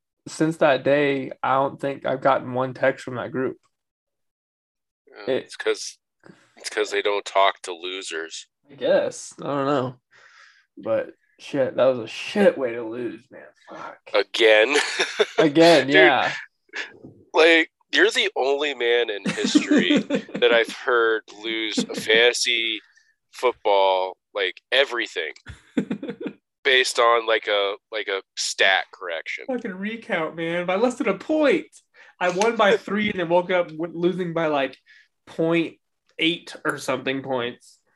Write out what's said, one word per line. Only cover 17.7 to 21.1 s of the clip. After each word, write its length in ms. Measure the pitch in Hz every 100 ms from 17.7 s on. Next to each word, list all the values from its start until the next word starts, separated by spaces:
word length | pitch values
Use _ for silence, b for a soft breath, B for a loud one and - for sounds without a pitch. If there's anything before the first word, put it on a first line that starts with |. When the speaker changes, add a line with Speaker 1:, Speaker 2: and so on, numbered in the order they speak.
| _ _
Speaker 2:
you're 200 | 143 202
the 180 | 254 220 -
only 400 | 131 143 147 127
man 340 | 120 120 113
in 140 | 101 98
history 680 | - 226 - - 294 - 294
Speaker 1:
<laughs> 420 | - 285 - 104
Speaker 2:
that 120 | 120
I've 180 | 117 113
heard 500 | - 135 120 113